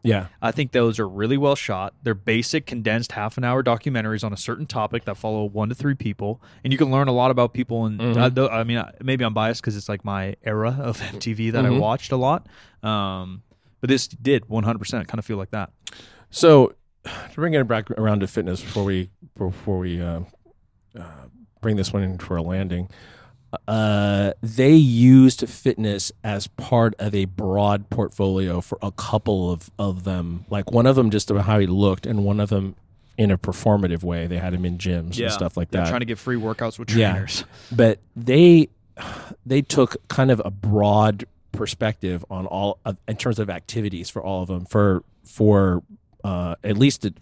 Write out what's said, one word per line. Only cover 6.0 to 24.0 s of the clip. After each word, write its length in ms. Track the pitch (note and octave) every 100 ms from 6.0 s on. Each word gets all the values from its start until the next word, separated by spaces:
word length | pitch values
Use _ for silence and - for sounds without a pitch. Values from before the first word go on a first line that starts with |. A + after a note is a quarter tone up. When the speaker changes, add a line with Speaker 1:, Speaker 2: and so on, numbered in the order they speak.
| A2 G2+ G2+ A#2+ - - C3
Speaker 2:
And 80 |
you 40 | C3+
can 140 | C#3+
learn 160 | C3+ C#3
a 60 |
lot 180 | B2 B2+
about 220 | B2 A#2+
people. 320 | B2+ B2 A#2 A2+
And 140 | G#2+
Speaker 1:
Mm-hmm. 180 | A#2+ A#2
Speaker 2:
I, 80 | B2+
though, 200 | B2+ C3+
I 140 | A2+ A#2
mean, 120 | A#2
I, 140 | - -
maybe 220 | B2+ C3
I'm 100 | A2+
biased 300 | G#2+ A2 A#2
'cause 140 | - G#2
it's, 100 | -
like, 160 | G2+
my 320 | G#2+ G2 F#2+ G2+
era 320 | A2+ G#2+ A2+ C3+
of 220 | A#2+ A2+
<laughs> 120 | G2
M 60 | G2
T 120 | A2+
V 180 | A2 A2+
that 140 | A2+ B2
I 40 |
Speaker 1:
Mm-hmm. 100 | A#2+
Speaker 2:
watched 320 | G#2+ B2+ -
a 60 | C3
lot. 280 | C3 F3 - - - _
Um, 580 | A2 G#2+ G2 F#2+ F#2 G2 _ _ _ _
but 80 | B2
this 180 | C3+ -
did 400 | - B2+ C3 -
one 140 | A2
hundred 160 | G#2+ A2+
percent 280 | - A#2+ -
kinda 140 | A2
feel 140 | - G2+
like 120 | F#2+
that. 200 | G#2+ F#2+ _ - - - - _
Speaker 1:
So, 440 | - E3 D3 B2 - _
<sighs> 140 | _
to 80 | - - - -
bring 180 | E3
it 140 | D3+ A#2+
back 220 | A2+ G#2+
around 280 | A2 A2 G#2
to 60 | F#2+
fitness 340 | - F2+ F2+
before 220 | - G#2+
we, 260 | G2 F#2 F2+ _ E3 -
before 420 | F#2 - - F#2
we, 200 | F2+ F2
uh, 200 | F2 E2 F2+ _ _ _ _ _ _ A3
uh, 60 | E2 D2+ B1+ - - _
bring 140 | A2+ G#2
this 160 | F#2
one 120 | G2+
in 140 | F#2 F#2
for 180 | - F2
a 40 |
landing, 460 | E2 F#2+ F#2+ F2 F2+ - - - - _ _ - -
uh, 640 | A2 G#2+ G#2